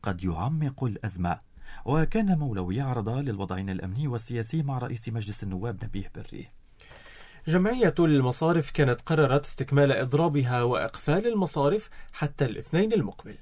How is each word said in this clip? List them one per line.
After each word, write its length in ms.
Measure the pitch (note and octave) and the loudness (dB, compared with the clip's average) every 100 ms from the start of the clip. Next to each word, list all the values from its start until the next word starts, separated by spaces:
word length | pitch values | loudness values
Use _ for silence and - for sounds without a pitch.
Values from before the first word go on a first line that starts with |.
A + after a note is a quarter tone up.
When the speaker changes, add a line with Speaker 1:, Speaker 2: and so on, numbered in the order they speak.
Speaker 1:
قد 200 | - F2 | -6 -2
يعمق 600 | F#2 D#2+ G#2+ D#3+ D3 C3+ | -2 -2 -2 0 -2 -2
الأزمة. 560 | B2+ G2 G#2+ F2+ F2 E2+ - - - - - | -4 -2 -6 -2 -2 -2 -8 -18 -14 -10 0
وكان 520 | D3 D#3 A3 G3+ E3+ | 2 2 2 2 2
مولوي 440 | C#3+ G2 F2+ G2+ | 2 -2 -2 -2
عرض 280 | C#3 A#2+ G#2+ | -2 -2 -2
للوضعين 600 | B2 A2+ G2+ G2 F#2 G2 | -2 -2 -4 -4 -4 -4
الأمني 380 | F#2 F#2 G#2 D3 | -6 -6 -4 -4
والسياسي 560 | A#2+ - A#2+ A2 D#3+ | -4 -6 -6 -4 -2
مع 140 | C#3 C3 | -2 -4
رئيس 320 | B2 A#2+ - | -6 -8 -6
مجلس 340 | A2+ G2+ G2+ | -6 -6 -6
النواب 400 | G2+ F#2 A2+ F#2+ | -6 -4 -4 -6
نبيه 280 | - G2+ G2 - | -6 -6 -8 -12
بري. 320 | - - - - - - - - - - - - - | -12 -14 -16 -20 -20 -20 -20 -20 -20 -20 -20 -12 0
Speaker 2:
جمعية 480 | F3 G3 B3+ G3+ - | 2 4 4 4 6
المصارف 720 | E3 C#3+ B2+ B2 D#3+ E3 D3 | 6 6 4 2 2 2 0
كانت 300 | - C#3 A#2+ | 2 2 2
قررت 420 | - D#3 C#3 C#3 | 0 2 4 4
استكمال 480 | - - C3 C#3 C#3+ | 0 -6 0 4 4
إضرابها 720 | A#2 B2+ C#3+ E3 C#3+ B2+ B2 | 4 2 2 2 2 2 2
وإقفال 640 | A#2+ A2+ F2+ - - E3 A#3 | 2 0 -2 -4 0 2 2
المصارف 600 | G#3+ F3+ - C#3 G#3 - - - | 0 0 2 2 2 -4 -14 -14
حتى 320 | - D3 - C3 | -6 -6 0 -2
الاثنين 480 | G#2+ - D#3+ A3 | -2 -2 2 4
المقبل. 420 | A3 G#2+ - F#2 G2+ | 2 0 -6 -16 -18